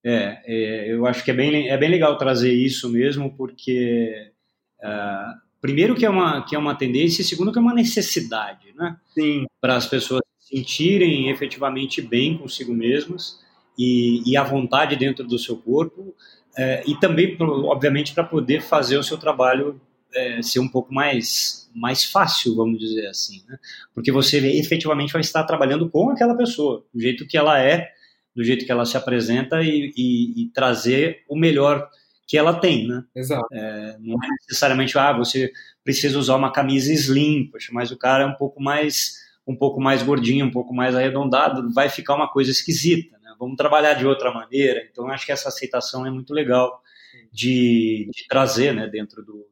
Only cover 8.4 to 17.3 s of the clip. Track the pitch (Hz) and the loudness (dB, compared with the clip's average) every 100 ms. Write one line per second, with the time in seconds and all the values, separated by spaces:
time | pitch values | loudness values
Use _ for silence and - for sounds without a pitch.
8.4 | 104 95 _ 147 170 170 _ 156 151 147 | -8 -12 _ -10 -10 -10 _ -2 -2 -2
9.4 | 127 _ 127 123 - 131 - 127 - _ | -6 _ 0 0 0 -4 -2 -4 -4 _
10.4 | _ 135 123 - 165 196 175 143 131 135 | _ -8 -6 -2 2 4 2 2 -2 -4
11.4 | 135 - 135 131 135 - 113 120 143 165 | -6 -4 -4 -4 -6 -8 -2 0 0 -2
12.4 | 135 - 120 117 117 143 156 175 - - | -8 -10 -6 -2 0 -2 -4 -12 -12 -16
13.4 | _ _ _ - 123 123 120 120 120 139 | _ _ _ -2 0 2 2 0 2 0
14.4 | 135 135 127 135 151 139 135 135 120 120 | 0 -2 0 0 0 0 -2 -2 -4 -6
15.4 | - 110 113 139 165 175 196 - - _ | -4 -8 -2 -2 -2 -8 -18 -20 -20 _
16.4 | _ - 131 131 - 147 190 165 185 | _ -4 -2 -2 -4 0 2 4 0